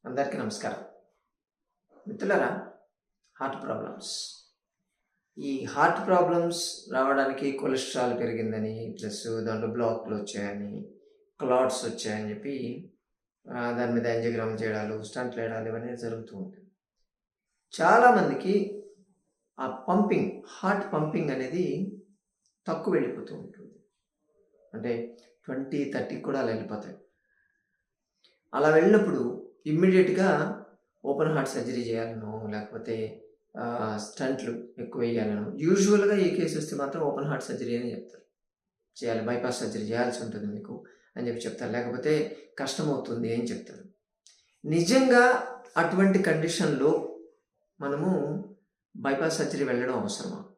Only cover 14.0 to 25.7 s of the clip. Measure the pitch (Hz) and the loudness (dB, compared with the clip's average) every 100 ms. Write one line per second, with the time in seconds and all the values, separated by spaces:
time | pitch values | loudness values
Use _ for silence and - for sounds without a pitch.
14 | 117 117 113 113 113 110 113 107 107 110 | 2 0 0 -2 -2 -2 -2 -2 -4 -6
15 | 110 - 123 117 113 113 113 113 120 120 | -8 -6 -6 -4 -4 -4 -6 -6 -6 -6
16 | 117 113 110 98 95 - - _ _ _ | -6 -8 -10 -12 -12 -14 -20 _ _ _
17 | _ _ _ _ _ _ _ - 165 220 | _ _ _ _ _ _ _ 0 6 8
18 | 240 214 - 131 185 202 - - - - | 10 8 4 0 2 2 2 -6 -14 -20
19 | _ _ _ _ _ - - - - 190 | _ _ _ _ _ -8 -8 -6 0 4
20 | 202 - 104 - - - - 196 - 156 | 4 4 2 -4 -14 -4 0 0 0 -2
21 | 151 160 151 131 131 175 175 147 190 214 | 0 0 -2 -2 -2 -2 0 0 -4 -8
22 | - _ _ _ _ _ - 156 - 160 | -20 _ _ _ _ _ -6 -4 2 2
23 | 127 - - - - - - - _ _ | 2 -4 -10 -12 -14 -18 -20 -20 _ _
24 | _ _ _ _ _ _ _ 113 120 117 | _ _ _ _ _ _ _ -8 -4 -2
25 | 117 - _ _ - 131 135 | -4 -12 _ _ -8 -6 -4